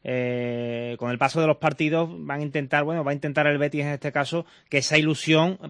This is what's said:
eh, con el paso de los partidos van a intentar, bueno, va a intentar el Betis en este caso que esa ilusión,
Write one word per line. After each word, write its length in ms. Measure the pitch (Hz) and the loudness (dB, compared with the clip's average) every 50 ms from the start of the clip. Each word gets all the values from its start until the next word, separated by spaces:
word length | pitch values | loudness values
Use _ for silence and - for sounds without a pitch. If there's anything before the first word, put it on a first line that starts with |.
| - | -8
eh, 920 | - 127 127 123 123 123 123 120 120 120 120 120 120 120 117 120 120 120 - | -6 -4 -2 -2 -2 -2 -2 -4 -4 -4 -4 -4 -4 -6 -6 -6 -8 -8 -6
con 120 | 120 120 | -6 -4
el 80 | 123 120 | -2 2
paso 220 | 143 135 - 165 160 | 0 2 2 2 2
de 40 | |
los 120 | 156 151 - | 2 2 2
partidos 500 | - 156 143 - 160 156 160 160 170 165 | 2 -2 0 0 0 0 2 2 0 -2
van 300 | 175 170 156 143 143 143 | -4 -10 -8 -6 -6 -4
a 20 | 147 | -4
intentar, 420 | 147 139 156 139 131 - 147 147 | -4 -4 -4 -2 0 0 0 0
bueno, 200 | 151 165 170 151 | 0 -2 -2 -2
va 60 | 139 | -2
a 40 | 143 | -2
intentar 320 | 143 139 151 143 151 151 | -2 -4 -2 0 2 2
el 120 | 147 147 143 | 2 2 2
Betis 240 | 143 147 143 147 143 | 0 0 -2 -2 -4
en 60 | 147 147 | -4 -4
este 180 | 139 - 147 139 | -4 -4 -4 -2
caso 340 | 147 139 131 165 170 165 _ - - _ - | -2 -2 -2 -2 -6 -6 _ -14 -20 _ -2
que 80 | - 139 | 0 0
esa 180 | 131 - 151 156 | 2 4 4 4
ilusión, 600 | 156 156 151 - - 156 156 156 160 180 185 - - 151 | 4 4 0 0 2 4 4 4 4 4 0 -4 -8 -10